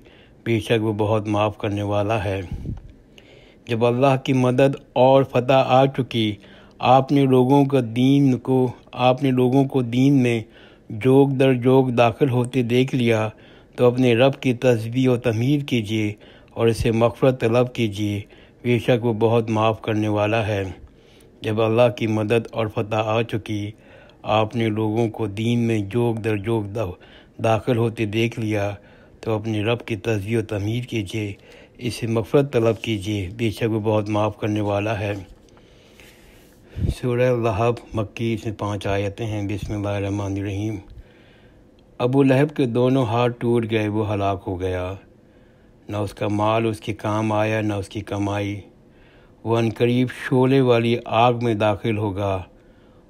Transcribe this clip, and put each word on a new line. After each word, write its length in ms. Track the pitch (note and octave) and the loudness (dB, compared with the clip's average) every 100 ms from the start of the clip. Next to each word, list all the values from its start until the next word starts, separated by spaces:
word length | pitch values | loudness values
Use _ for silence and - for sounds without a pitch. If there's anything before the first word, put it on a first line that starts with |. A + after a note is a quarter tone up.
| - - - - A#2+ | -16 -20 -20 -10 -2
बेशक 340 | A2+ - A#2 | -2 0 0
वो 120 | A2 | 0
बहुत 340 | G#2 G#2 A2 G#2 | 0 0 0 0
माफ़ 300 | G#2 G#2+ G2+ | 0 0 -2
करने 220 | A2+ G2+ | -4 -4
वाला 340 | G2+ G#2 G2+ A2+ | -2 -2 0 -2
है। 320 | G2+ G2 F#2 - - - - - - - - - - - - | -2 -6 -6 -10 -8 -12 -14 -20 -20 -20 -20 -20 -20 -20 -6
जब 140 | A2+ | 0
अल्लाह 340 | A#2+ A#2+ C3+ C3 | 2 4 2 2
की 160 | - | 0
मदद 480 | C3 B2+ B2+ C#3 C#3 - - | 2 2 4 2 2 -4 2
और 280 | C3 C3+ | 6 6
फतह 320 | C3 B2+ B2 C3+ | 4 0 2 2
आ 300 | B2 B2+ C#3 | 4 4 4
चुकी, 520 | C#3 A#2+ A#2 G#2+ G2+ - - - - | 0 -4 -2 -2 -4 -14 -20 -20 -2
आपने 440 | A2+ C3 - C#3+ C3+ | 4 4 4 2 4
लोगों 400 | B2+ B2+ C#3+ C#3 | 4 6 4 4
को 160 | C3+ | 2
दीन 560 | A2+ A2+ C3 C#3+ C#3 A#2+ | 0 0 4 4 4 2
को, 340 | C3 C3 B2 - - | 0 0 0 -4 -14
आपने 380 | - B2+ C3 C#3 | 0 0 2 0
लोगों 340 | B2+ B2+ C3+ C3+ | 2 2 2 2
को 180 | C#3 | 0
दीन 300 | A#2 B2 C3+ | -2 2 4
में 320 | C#3 B2 A2+ G#2+ - - - - | 4 2 0 -4 -16 -20 -20 -14
जोग 460 | A2 B2+ C3+ C#3 C3 | -2 4 6 4 4
दर 160 | C3+ | 2
जोग 380 | B2 B2+ C3 B2+ | 2 4 4 4
दाखिल 380 | A#2+ A#2 - C#3+ | 2 2 2 0
होते 340 | B2 B2 C3 | 0 0 -2
देख 300 | A#2 B2 C3 | 0 0 0
लिया, 380 | C3 A#2 A2 G#2+ - - - - - | 0 0 0 -2 -8 -20 -20 -16 2
तो 100 | B2 | 2
अपने 280 | B2 B2+ A2+ | 4 4 4
रब 200 | C3+ C3+ | 4 2
की 180 | C3 | -2
तस्बीह 560 | A#2+ B2+ A#2 A2+ B2 B2+ | 2 2 2 0 0 2
व 80 | A#2+ | 2
तमहीद 460 | A#2+ A2 B2+ D3 | 0 0 0 0
कीजिए 520 | C#3 B2 G2+ A2 G#2 G#2 - - - - | 0 -2 -2 -2 -2 -6 -16 -20 -14 0
और 140 | A#2 | 0
इसे 220 | A2 A#2+ | 2 0
मग़फ़िरत 480 | A2 A#2 - C3+ B2 | 2 0 2 2 2
तलब 280 | A2+ A#2+ B2 - | 0 2 0 -2
कीजिए, 480 | A2 G2 G#2 G2+ - - - _ | -4 -2 -4 -4 -8 -20 -20 _
बेशक 360 | A#2+ A#2+ - B2 | -2 0 2 0
वो 120 | A#2+ | 0
बहुत 360 | G#2+ A2+ A#2 A2 | 0 2 2 0
माफ़ 320 | G#2+ A2 A2 - | 0 0 0 -2
करने 220 | G#2+ G#2+ | -2 0
वाला 360 | G#2 G#2 A2+ | 0 0 0
है। 320 | G#2 G2+ F#2 - - - - - - - | -2 -4 -6 -10 -20 -20 -20 -20 -20 -10
जब 160 | A2+ A2 | -4 0
अल्लाह 300 | A2 A2+ B2 | 2 4 2
की 180 | A#2+ A2 | 2 -2
मदद 400 | G#2+ G#2 A#2 A2+ | -2 0 0 0
और 160 | A#2 A2 | -6 -4
फतह 280 | A#2+ G#2 A2 | -4 -4 -2
आ 260 | A2 A2+ | 0 -2
चुकी, 500 | A2+ A2 - G#2 G2+ - - - - - - | -2 -6 -6 -8 -8 -12 -20 -20 -20 -12 -2
आपने 440 | G#2+ G#2+ A#2+ A2+ | 0 0 -2 -2
लोगों 400 | G#2+ A2 A2 A2+ | -2 -2 0 -2
को 180 | A2 G#2+ | -2 -8
दीन 320 | G2+ A2+ A#2+ | -4 -2 0
में 300 | A2+ A2 G2 | 0 -2 -2
जोग 280 | A#2+ A#2+ A2 | -2 -2 -2
दर 200 | A2 G#2+ | -4 -4
जोग 360 | G#2 A2+ G2+ | -2 -4 -4
दा-, 280 | G#2+ F#2 - - - - - | -6 -8 -8 -20 -20 -20 -4
दाखिल 360 | A2+ A2 - A#2 | 0 0 0 0
होते 280 | A#2 A2 G#2+ | -2 -2 -4
देख 340 | A2 A#2 A#2 | -2 -2 -4
लिया, 380 | G#2+ G#2 G2+ G2+ - - - - | -4 -4 -4 -8 -16 -20 -20 -12
तो 120 | A2+ A2 | -6 -4
अपने 280 | A2 G#2+ | -4 -2
रब 180 | G#2 A#2 | -2 -4
की 140 | - G#2+ | -6 -6
तस्बीह 440 | A#2 G#2+ G2 A#2 | -4 -4 -2 -4
व 20 | |
तमहीद 440 | - G#2 G#2 A#2+ A#2+ | -2 -4 -4 -6 -6
कीजिए, 500 | A2+ F#2 A2 G#2 G2+ - - - - | -6 -6 -6 -8 -10 -20 -20 -20 -10
इसे 280 | A#2+ - A2+ | -8 -6 -4
मग़फ़िरत 440 | A2+ G#2+ D3 C#3 | -2 2 2 2
तलब 240 | A#2+ A2+ A2 | 2 0 0
कीजिए, 520 | A#2 G#2+ G2 G#2 F2+ | -4 -4 -4 -4 -6
बेशक 340 | A#2 A2+ - | -4 -4 -2
वो 160 | A2+ A2 | -2 -2
बहुत 300 | A2 G#2+ G#2 | 0 -2 0
माफ़ 260 | G#2 G#2+ - | -2 -2 -4
करने 200 | A2 G#2 | -4 -2
वाला 320 | G#2 G2+ G#2 | -2 -2 -2
है। 340 | G#2 G#2 G#2 E2+ - - - - - - - - - - - - - - - - | -4 -6 -8 -12 -20 -20 -20 -20 -20 -20 -20 -20 -20 -20 -20 -20 -20 -16 -4 -4
सूरह 400 | - B2+ A#2+ B2+ | -2 -2 2 2
लहब 480 | B2 A2+ G2+ A#2 A2+ - A2 | 2 0 0 0 -2 -6 -6
मक्की, 380 | G#2 - A2+ | -6 -6 -4
इसमें 220 | G#2+ A2+ G2+ | -4 -6 -8
पाँच 320 | G#2 G#2 G2+ | -6 -6 -4
आयतें 380 | G2 G2+ G2 A2+ | -4 -4 -6 -6
हैं। 220 | G#2+ G2+ | -6 -6
बिस्मिल्लाहिर्रहमानिर्रहीम। 1300 | G#2 - G#2 G2+ G2+ G2 G2+ G2 G2 G2+ G2 A2 G2+ - - - - - - - - - _ _ - | -6 -6 -6 -4 -4 -4 -4 -4 -6 -6 -6 -6 -8 -14 -20 -20 -20 -20 -20 -20 -20 -20 _ _ -4
अबू 220 | B2 C3+ | 0 2
लहब 280 | C3+ C3 D3+ | 4 4 2
के 140 | D3+ B2+ | 0 -2
दोनों 420 | A#2+ B2+ C3+ A2+ | 2 2 2 0
हाथ 220 | A#2+ B2 | 0 -2
टूट 360 | A#2+ A#2+ A#2+ A2 | -2 -2 0 0
गए, 220 | A2+ G#2+ | -2 -2
वो 160 | G#2+ | -2
हलाक 400 | G#2 G#2 G2 G2 - | -4 -2 -2 -4 -6
हो 80 | F2 | -6
गया। 440 | F#2 F#2 F2+ G2 - - _ _ _ _ _ _ - | -4 -4 -6 -10 -16 -20 _ _ _ _ _ _ -10
न 60 | G#2 | -6
उसका 320 | G2+ - A2 | -6 -6 -4
माल 400 | G#2 G#2+ A2+ A2+ | 0 0 2 0
उसके 260 | G#2 - | -4 -8
काम 400 | G2+ G#2+ G#2+ A2 | -6 -4 -2 0
आया, 280 | G#2+ A2 A2 | 0 0 0
न 100 | G#2 | -2
उसकी 300 | G2+ F#2 G#2+ | -4 -6 -10
कमाई। 600 | F#2+ G2+ G2+ G2+ G2+ G2+ - - _ - - - - _ A2 | -8 -6 -4 -4 -6 -8 -14 -20 _ -20 -20 -20 -20 _ -2
वो 100 | A#2 | 0
अनकरीब 540 | A2+ G2+ A#2+ B2 B2+ | 0 0 0 2 0
शोले 520 | - - B2+ C3 C3+ | -4 0 2 4 4
वाली 380 | B2+ A#2 A#2 A#2+ - | 4 4 2 -2 0
आग 360 | A2 B2 A#2 | 2 2 2
में 140 | A#2+ G#2+ | 0 0
दाखिल 400 | G#2+ F#2+ A#2 G#2 | 0 0 -2 -2
होगा 500 | G#2+ F#2+ G2+ F#2+ - - - _ _ - _ | -4 -2 -2 -4 -6 -20 -20 _ _ -20 _